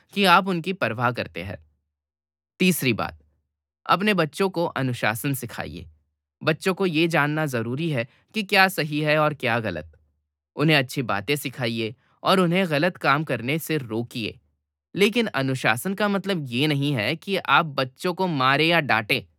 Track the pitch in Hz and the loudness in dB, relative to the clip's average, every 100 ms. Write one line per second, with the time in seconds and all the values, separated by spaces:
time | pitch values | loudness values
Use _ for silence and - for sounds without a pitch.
0 | _ 196 196 175 196 175 165 185 117 113 | _ 0 6 6 4 -2 -4 -4 -2 0
1 | 123 120 - 82 95 - _ _ _ _ | -2 -2 -6 -8 -10 -12 _ _ _ _
2 | _ _ _ _ _ - 185 170 131 98 | _ _ _ _ _ 0 2 4 2 0
3 | 82 - _ _ _ _ _ _ - 175 | -2 -8 _ _ _ _ _ _ -2 0
4 | 214 190 156 - 196 170 170 - 131 120 | 2 2 0 0 -2 0 -4 -2 -4 -2
5 | 113 117 143 135 113 - 82 85 - _ | -2 -2 -4 -4 -6 -10 -10 -10 -16 _
6 | _ _ _ - 139 160 190 180 190 151 | _ _ _ -8 -4 -2 -2 0 0 2
7 | 170 165 147 151 156 123 113 131 170 139 | 2 2 2 0 -2 -2 -4 -4 -2 -2
8 | 117 _ _ 214 196 202 190 185 147 147 | -4 _ _ -6 0 4 4 2 -4 -2
9 | 151 151 151 151 120 117 107 82 78 _ | 2 2 2 0 -2 0 -2 -6 -10 _
10 | _ _ _ _ _ - 151 151 131 - | _ _ _ _ _ -2 2 2 2 -4
11 | 110 101 101 147 139 117 123 113 110 127 | -2 -2 -2 -4 -4 -4 -4 -2 -6 -8
12 | _ _ - 185 175 175 185 143 175 185 | _ _ 2 4 4 2 2 2 0 0
13 | 151 139 151 123 117 156 - 156 120 110 | 2 2 2 -4 -2 -4 -2 -4 -2 -6
14 | 120 127 104 - _ _ _ _ _ 170 | -6 -6 -8 -8 _ _ _ _ _ 2
15 | 208 226 220 - 135 131 131 117 185 196 | 2 2 -2 -2 -2 0 0 0 -2 -2
16 | 208 196 196 185 135 120 151 143 143 135 | 0 0 -2 -4 -2 0 0 2 0 0
17 | 104 156 - 190 - 143 165 139 131 - | -2 -4 -4 -4 2 2 2 -2 -4 -4
18 | 185 175 185 147 131 143 160 170 143 110 | -6 -2 -2 2 2 4 4 2 2 0
19 | 107 131 - | 0 -4 -4